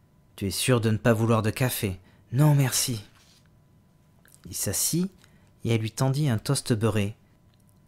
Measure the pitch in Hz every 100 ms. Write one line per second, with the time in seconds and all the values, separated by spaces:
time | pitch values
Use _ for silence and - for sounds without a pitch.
0 | _ _ _ - 101 - - 123 113 107
1 | 120 110 113 113 104 - 127 - 104 92
2 | - - _ 120 151 143 131 - - 110
3 | - - _ _ _ _ _ _ _ _
4 | _ _ _ - - - - 98 - 160
5 | 190 - - _ _ _ 113 113 110 -
6 | 135 135 151 110 - 139 - 117 110 107
7 | 101 - _ _ _ _ _ _